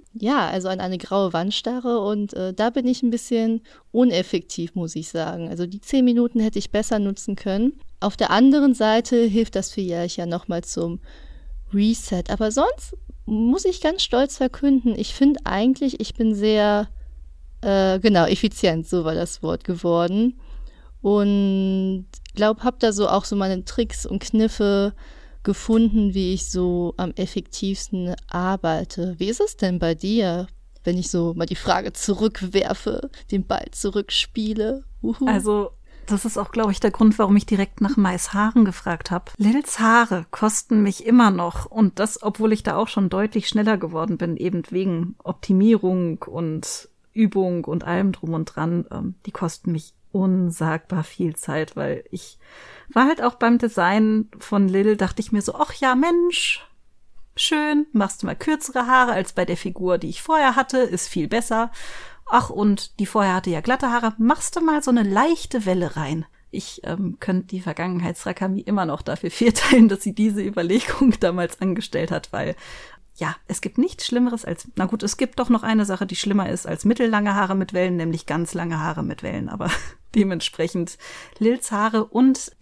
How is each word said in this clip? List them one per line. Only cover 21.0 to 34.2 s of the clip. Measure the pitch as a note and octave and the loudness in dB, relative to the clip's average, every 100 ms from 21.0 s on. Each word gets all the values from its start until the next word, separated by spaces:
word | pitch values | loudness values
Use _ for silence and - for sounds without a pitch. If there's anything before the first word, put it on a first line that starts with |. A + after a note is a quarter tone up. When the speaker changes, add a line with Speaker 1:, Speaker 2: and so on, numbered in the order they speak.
Speaker 1:
Und | G3 G#3 G3+ G3+ G3 F#3+ F#3+ F#3+ F#3+ F#3+ F#3+ - - | 0 2 4 2 2 2 0 0 -2 -4 -8 -18 -12
glaub, | - G#3+ A3 | 0 0 2
hab | B3 B3 | -2 2
da | A3+ | 0
so | G3+ G#3 | 2 2
auch | G3 | 0
so | - G3+ | 0 -2
meine | F#3+ F#3 | -2 -4
Tricks | - - A3+ - - | -4 -4 -4 -6 -6
und | F#3+ | -6
Kniffe | - A3 A3 - G3+ G3+ G3+ - - - - - | 0 2 2 2 0 2 0 -4 -18 -20 -20 -6
gefunden, | - G3 - A3+ A#3 A3 G3+ | -4 -2 2 4 4 4 2
wie | F#3+ F#3 | 0 0
ich | F#3+ - | -2 -2
so | F#3 F3+ F3 F3 - | 0 0 0 -2 -4
am | F3+ - | -6 -4
effektivsten | F#3 G3+ - - G3 G3 - F#3 F3+ F3+ - | -4 -6 -8 -6 -6 -6 -6 -6 -4 -8 -6
arbeite. | F3+ F#3 F#3+ E3 D#3+ F3 G3 F3+ E3+ | -4 -2 -2 -2 -2 -4 -6 -6 -4
Wie | G3 | -4
ist | A#3+ | -2
es | G#4 - | -4 0
denn | F#3 F3+ | -2 0
bei | E3+ | -2
dir, | E3 F#3+ A3+ F#3+ E3+ F#3 - - - | -2 0 0 0 -2 -6 -14 -20 -6
wenn | F3 F3+ | -4 -2
ich | F3 | -2
so | F3 E3+ | -2 -2
mal | E3+ D#3+ | -2 -4
die | F3 | -4
Frage | G3+ F3+ G3 | 0 0 0
zurückwerfe, | - - F#3 G#3+ - F#3 G3 - - G#3 - - - - | -6 -4 0 0 -2 -2 0 0 -2 -4 -6 -8 -12 -4
den | G3 F#3+ | -4 -2
Ball | - - | -4 -6
zurückspiele? | - G3+ G3+ G3+ - | -6 -4 -4 -2 -4